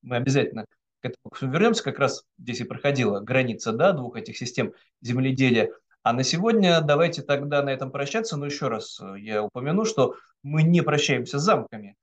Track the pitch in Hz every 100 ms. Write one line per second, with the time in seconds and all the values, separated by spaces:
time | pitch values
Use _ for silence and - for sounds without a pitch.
0 | - 123 131 139 120 113 107 _ _ _
1 | 123 - - - 135 147 220 233 - -
2 | 135 - _ _ 117 113 120 120 143 135
3 | 113 101 104 127 123 110 117 110 180 175
4 | 123 117 107 113 123 - 110 - _ _
5 | 120 120 131 127 131 117 107 - _ _
6 | - 120 131 160 214 220 185 170 151 147
7 | 165 170 139 139 143 147 139 131 131 139
8 | 139 220 226 151 143 143 139 110 - -
9 | 98 98 107 107 104 123 135 185 220 180
10 | 127 - _ _ 139 156 156 175 151 147
11 | - 127 120 143 170 202 - 110 101 _